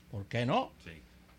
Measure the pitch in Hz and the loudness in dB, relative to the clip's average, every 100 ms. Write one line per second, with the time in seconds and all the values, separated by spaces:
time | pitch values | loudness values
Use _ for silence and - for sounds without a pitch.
0 | - 104 - 120 120 226 - - 87 80 | -10 -10 -2 0 4 2 0 -8 -16 -16
1 | - - - | -20 -20 -20